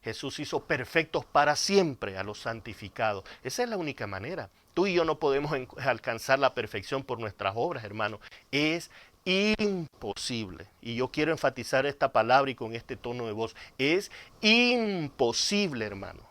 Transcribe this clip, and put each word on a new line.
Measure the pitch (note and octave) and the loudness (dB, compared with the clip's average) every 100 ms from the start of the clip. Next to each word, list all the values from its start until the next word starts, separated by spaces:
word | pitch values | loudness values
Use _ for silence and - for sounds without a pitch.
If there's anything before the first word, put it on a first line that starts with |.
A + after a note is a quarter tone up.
Jesús | - A2 C#3 - | -8 -8 -8 -8
hizo | D3 D#3 | -4 -4
perfectos | - D3 C3 E3+ D#3+ E3 | -2 -2 0 0 0 -2
para | - D3+ D3 D3 | 2 4 6 4
siempre | - G3 F3 B2+ G#2 F#2+ | 4 6 4 0 -6 -6
a | |
los | G2 G#2 | -6 -6
santificados. | - A2+ A#2 G#2 G#2 - A2+ G2+ - - | -6 -6 -8 -12 -14 -2 -2 -2 -8 -12
Esa | - - | -10 -4
es | B3 | -4
la | G#3+ | -2
única | D#3+ C3 G#2+ | -6 -6 -8
manera. | F#2+ G#2+ F3 G#2 _ _ | -8 -8 -8 -10 _ _
Tú | - G3 | 0 2
y | |
yo | F3 | 4
no | E3 D#3 | 2 2
podemos | D3+ C3+ C#3+ | 2 2 0
en-, | D3 B2+ - | -4 -6 -4
alcanzar | C3 A#2 - A2+ - C3+ | -2 0 -2 -6 2 4
la | C3+ | 4
perfección | - A2+ G#2+ G2 C3+ | 2 -6 -6 -6 -6
por | C3+ A#2+ | -4 -6
nuestras | A2+ - G2 G#2+ | -6 -4 -4 -2
obras, | D3 D3+ | -4 -4
hermano. | G#2+ G#2 G#2+ A2 - - _ | -10 -4 -4 -6 -16 -20 _
Es | C3+ D3+ E3+ - - - _ | 0 0 -2 -6 -20 -20 _
imposible. | - F#3 G#3 G#3+ G#3 F#3+ D#3+ _ A2+ G2+ - A#2+ G#2 E2+ F#2+ _ | 0 2 2 2 0 -2 -6 _ -10 -6 -6 -6 -6 -10 -16 _
Y | A#2 | -10
yo | A#2 B2+ | -4 -4
quiero | - D3+ | 0 0
enfatizar | D#3+ - C3 A#2 C3+ C#3 | 2 0 -2 -2 0 0
esta | C#3+ C#3 | 0 2
palabra | A#2+ A2 C3 C3+ | 4 6 6 4
y | |
con | B2+ A2+ | -2 -6
este | A#2 - B2 | -8 -10 -10
tono | A#2+ B2 A#2 | -8 -6 -6
de | |
voz. | G#2+ A2+ - - _ | -4 -4 -6 -20 _
Es | C3+ F3 G3+ - - - | 2 2 0 -14 -20 0
imposible, | G#3+ A3+ B3 B3 A3 F#3+ D3+ - A#2+ A2+ - G3+ G3+ C3 | 4 6 6 4 2 -2 -4 0 0 2 0 2 0 -2
hermano. | G#2+ G2 F#2+ - - | -6 -6 -12 -14 -20